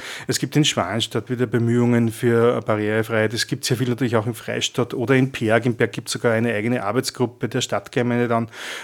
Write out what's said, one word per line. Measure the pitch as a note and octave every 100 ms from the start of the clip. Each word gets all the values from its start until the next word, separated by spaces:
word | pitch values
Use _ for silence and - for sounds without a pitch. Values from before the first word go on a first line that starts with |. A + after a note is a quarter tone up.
| - - -
Es | B2
gibt | C3 D3
in | D3+
Schwanstadt | - F2+ A2 A2 A#2+ -
wieder | A#2+ A#2+
Bemühungen | A#2+ A#2 A#2+ A#2+ A#2+ A2+
für | G#2+ A#2+ A#2 A#2 B2
Barrierefreiheit. | A#2 G#2+ G#2 A2 A2 A2+ G#2+
Es | A2+ -
gibt | B2+ -
sehr | A#2+
viel | B2+
natürlich | A#2+ B2+ A2+
auch | G#2+
in | A2
Freistadt | - A#2 - - A#2+
oder | - A#2 C3+
in | C3
Perg. | - A2 A#2 A#2+
In | A2+
Perg | A2+
gibt's | - -
sogar | - A#2+
eine | A2 A#2
eigene | G#2 A2 B2
Arbeitsgruppe | G2+ A#2+ B2+ - A#2+ - A#2+
der | B2+
Stadtgemeinde | - G2+ - - A#2+ A#2+ A#2+
dann. | A#2 A2+ - - -